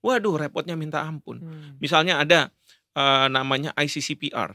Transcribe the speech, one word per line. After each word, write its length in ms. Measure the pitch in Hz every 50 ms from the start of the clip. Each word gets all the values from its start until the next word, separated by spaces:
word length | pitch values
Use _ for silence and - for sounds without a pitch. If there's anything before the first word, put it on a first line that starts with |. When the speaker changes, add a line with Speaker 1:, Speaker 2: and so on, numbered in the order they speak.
Speaker 1:
waduh 340 | - 226 262 240 202 214 165
repotnya 400 | 151 151 143 - - - 175 170
minta 240 | 160 156 156 151 147
ampun. 400 | 151 156 160 147 - - - -
Speaker 2:
Hmm. 400 | 170 160 160 156 151 147 139 135
Speaker 1:
Misalnya 400 | 143 143 175 156 160 185 175 147
ada, 320 | 147 151 175 165 135 - _ _ _ _ _ _ _ _
eh, 340 | - 147 139 139 135 135 135 135
namanya 420 | 131 131 131 135 135 135 143 156 -
I 120 | - 147
C 120 | 143 - 151
C 160 | 135 - 151
P 160 | - 151 143
R. 200 | - 120 - -